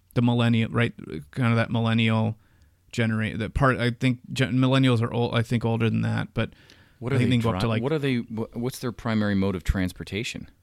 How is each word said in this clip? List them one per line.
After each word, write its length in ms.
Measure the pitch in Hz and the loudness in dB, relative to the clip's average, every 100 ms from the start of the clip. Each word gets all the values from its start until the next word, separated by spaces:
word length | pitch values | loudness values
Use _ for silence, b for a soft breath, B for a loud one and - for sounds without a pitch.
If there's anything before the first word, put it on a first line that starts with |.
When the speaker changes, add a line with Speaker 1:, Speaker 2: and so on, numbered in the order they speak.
| _ | _
Speaker 1:
The 80 | - | 0
millennial, 480 | 120 120 117 113 113 | 2 2 2 2 0
right, 220 | 117 117 - - 80 73 | -2 -2 -4 -12 -12 -10
kind 180 | - 120 | -2 2
of 60 | 117 | 2
that 120 | - | 0
millennial 680 | 117 113 113 113 110 110 107 _ _ _ _ _ | 0 0 2 2 2 0 -4 _ _ _ _ _
genera-, 440 | - 113 110 107 104 | -2 -2 0 -4 -4
that 160 | 95 | -4
part, 260 | - 135 117 | 2 2 2
I 120 | 120 | 0
think 300 | 120 131 120 - | 0 0 0 -4
gen-, 200 | 127 117 127 | -2 0 2
millennials 440 | 131 135 131 117 | 4 4 4 4
are 100 | 117 | 0
old, 220 | 120 120 | -2 0
I 80 | 117 | 0
think 220 | 113 120 | 0 0
older 260 | 113 113 113 | 0 2 2
than 120 | 110 | 2
that, 320 | 110 110 107 | 0 -2 -4
but 160 | - 110 - b b b b | -4 -4 -6 b b b b
Speaker 2:
What 120 | 117 | -2
are 40 | 120 | 0
Speaker 1:
I 20 | |
think 120 | 127 | 2
Speaker 2:
they 60 | 123 | 2
Speaker 1:
they 40 | |
go 60 | 113 | 2
up 80 | 110 | 0
to, 40 | |
Speaker 2:
dri-, 60 | 113 | 0
Speaker 1:
like 140 | 110 | 0
Speaker 2:
what 80 | 127 | 0
are 60 | 156 | 0
they, 200 | 139 120 | 0 -2
wh-, 380 | - 110 113 117 | -2 -6 -6 -6
what's 220 | 123 - | -6 -6
their 140 | 127 | -8
primary 420 | - 117 110 104 | -6 -2 0 2
mode 220 | 98 98 92 | 2 0 -2
of 80 | |
transportation? 840 | - 98 92 - 82 98 117 - - - | -2 0 -2 -4 -8 -8 -6 -10 -14 -20